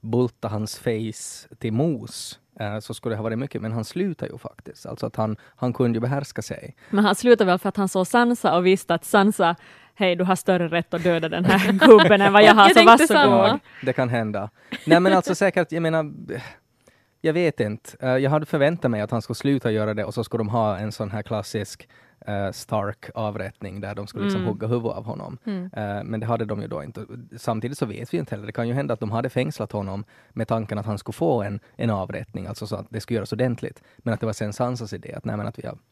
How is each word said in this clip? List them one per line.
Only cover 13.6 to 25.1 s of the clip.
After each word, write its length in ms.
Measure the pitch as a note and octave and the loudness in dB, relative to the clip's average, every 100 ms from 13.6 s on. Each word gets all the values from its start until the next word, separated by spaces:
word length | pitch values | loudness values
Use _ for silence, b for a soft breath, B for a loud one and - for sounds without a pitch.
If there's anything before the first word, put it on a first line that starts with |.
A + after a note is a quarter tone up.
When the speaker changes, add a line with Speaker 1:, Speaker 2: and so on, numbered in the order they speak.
| b b | b b
Speaker 1:
Det 120 | C3 | -4
kan 160 | B2+ B2 | 0 0
hända. 400 | A#2+ A2 G#2 G#2 b b - - | 0 -2 -4 -8 b b -10 4
Nej, 140 | E3 | 6
men 140 | F#3+ | 6
alltså 220 | F#3+ F3+ F3+ | 4 2 0
säkert, 360 | G3 F3+ E3 | 0 0 -2
jag 100 | D#3+ | -2
menar, 280 | E3 D#3+ D3+ D3 - - B B _ _ _ _ _ _ | 0 -2 -4 -10 -12 -12 B B _ _ _ _ _ _
jag 120 | D#3+ | -2
vet 260 | D#3+ E3+ - | 0 0 0
inte. 300 | G#2 G#2+ - - | -4 -4 -14 -6
Eh, 180 | C3 C3 | 0 2
jag 140 | C3+ | 2
hade 140 | D3+ D#3 | 0 -2
förväntat 460 | D#3 C#3 E3+ B2+ | 0 0 2 -2
mig 100 | G#2+ | -2
att 100 | G#2+ | -2
han 100 | A#2 | -4
skulle 140 | - A#2 | -6 -4
sluta 360 | C#3 C#3 A#2+ | 0 0 0
göra 220 | G#2+ G#2+ | -2 -2
det 100 | G#2+ | -4
och 100 | G#2 | -6
så 100 | A#2 | -6
skulle 160 | A2+ A#2 | -6 -4
de 100 | G#2+ | -2
ha 280 | A2+ G#2+ F#2+ | 0 0 -2
en 140 | G#2+ | -6
sån 200 | - G#2 | -8 -8
här 100 | G#2+ | -8
klassisk, 680 | G#2 A2 G2 A2 G2 - - _ _ _ - | -6 -8 -6 -8 -8 -14 -20 _ _ _ -8
eh, 240 | G2+ G2 | -6 -6
Stark-avrättning 1300 | F#2+ - A2 G2+ G2+ - - G#2+ G#2 F#2+ - G2+ F#2+ | -8 -6 -4 -4 -8 -14 -8 -6 -6 -10 -12 -14 -12
där 140 | G2 G#2 | -12 -12
de 120 | G2+ | -12
skulle 160 | - | -6
liksom 180 | G3+ F#3+ | -4 -2
Speaker 2:
Mm. 120 | F3+ | -4
Speaker 1:
hugga 140 | G#2+ G#2+ | -4 -4
huvudet 300 | A#2+ A2+ - | -2 -4 -8
av 80 | |
honom. 320 | G#2 | -10